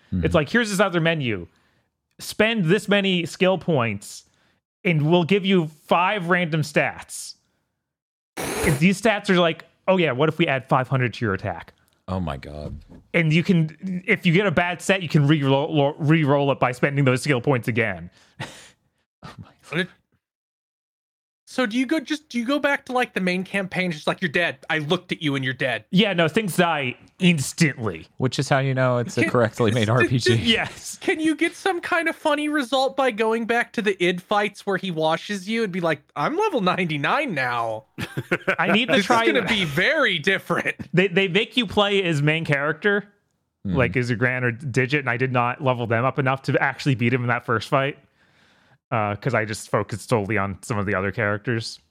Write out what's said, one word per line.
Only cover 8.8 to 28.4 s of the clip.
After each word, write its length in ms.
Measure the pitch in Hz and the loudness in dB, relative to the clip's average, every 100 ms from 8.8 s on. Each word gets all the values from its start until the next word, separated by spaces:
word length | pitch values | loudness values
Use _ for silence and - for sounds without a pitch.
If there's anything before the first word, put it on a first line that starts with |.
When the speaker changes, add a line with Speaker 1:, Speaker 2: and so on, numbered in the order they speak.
| 175 190 | 2 2
Speaker 2:
stats 280 | 226 208 208 | 0 0 2
are 100 | 180 | 2
like, 260 | 165 160 - _ - | 2 0 -10 _ 0
"Oh, 100 | 185 | 2
yeah, 140 | 160 | 2
what 180 | 123 156 | 2 2
if 80 | 156 | 2
we 80 | 160 | 0
add 220 | 135 - | -2 0
five 180 | 139 127 | 0 2
hundred 280 | 135 123 - | 0 0 -2
to 100 | 113 | -4
your 80 | |
attack?" 400 | 95 101 82 - - _ _ - | -2 -4 -8 -12 -20 _ _ -8
Speaker 1:
Oh, 100 | 92 | -6
my 160 | 85 67 | -4 -6
God. 400 | 71 73 73 - - - _ | -10 -12 -12 -12 -16 -20 _
Speaker 2:
And 200 | 170 160 | -2 2
you 100 | 160 | 2
can, 600 | 165 175 160 - 190 180 208 | 2 2 0 -4 -8 -6 -2
if 180 | 180 180 | 0 2
you 60 | |
get 140 | 165 208 | 2 2
a 60 | |
bad 300 | 165 175 175 | 0 -2 -2
set, 200 | - 190 | 0 0
you 60 | 165 | 2
can 180 | 156 139 | 2 4
re-roll, 680 | 156 139 135 156 160 139 - | 4 4 2 2 2 2 2
re-roll 540 | 147 165 143 143 139 | 2 4 4 2 2
it 60 | 131 | 2
by 120 | 127 | 0
spending 320 | 127 151 139 | 0 0 2
those 180 | 135 127 | 2 2
skill 180 | - 127 | 2 0
points 260 | 131 127 110 | 2 0 0
again. 420 | 117 113 90 85 - _ - | 0 0 -4 -12 -18 _ -16
<laughs> 60 | - - - _ _ _ _ _ | -16 -16 -20 _ _ _ _ _
Speaker 1:
Oh, 100 | - - | -20 -20
my 100 | - _ - | -20 _ -8
Speaker 3:
But 100 | 151 | -6
it, 80 | 180 _ _ _ _ _ _ _ _ _ _ _ _ _ _ _ - | -6 _ _ _ _ _ _ _ _ _ _ _ _ _ _ _ -8
so 160 | - 247 | -2 -2
do 120 | 233 | 0
you 80 | 262 | 0
go, 140 | 320 | -2
just, 260 | 262 302 - | -2 -8 -6
do 80 | 240 | -6
you 80 | 226 | -2
go 140 | 285 | 0
back 260 | 285 285 - | 0 -2 -2
to, 60 | |
like, 200 | 247 240 | -2 -2
the 80 | - | -2
main 220 | 185 180 185 | -2 -2 -4
campaign, 460 | 202 190 170 185 | -4 -4 -4 -4
just 140 | 151 - | -4 -4
like, 160 | 160 | -2
"You're 80 | 180 | -2
dead. 280 | 175 165 131 - | 0 -2 -2 -4
I 80 | 160 | -2
looked 320 | 147 180 - | 0 -2 -2
at 80 | 180 | -4
you 120 | 156 139 | -2 -2
and 100 | 131 | -2
you're 80 | |
dead"? 320 | 131 131 113 - | -2 -2 -4 0
Speaker 2:
Yeah, 200 | 185 214 | 2 4
no, 140 | 175 160 | 4 2
things 300 | 220 214 151 | 2 0 2
die 400 | 170 156 127 - - - | 2 2 -2 -6 -14 0
instantly. 880 | 180 165 127 - 151 127 110 82 87 - | 2 2 0 0 0 0 -4 -6 -10 -4
Speaker 1:
Which 200 | 127 | -2
is 100 | - | -2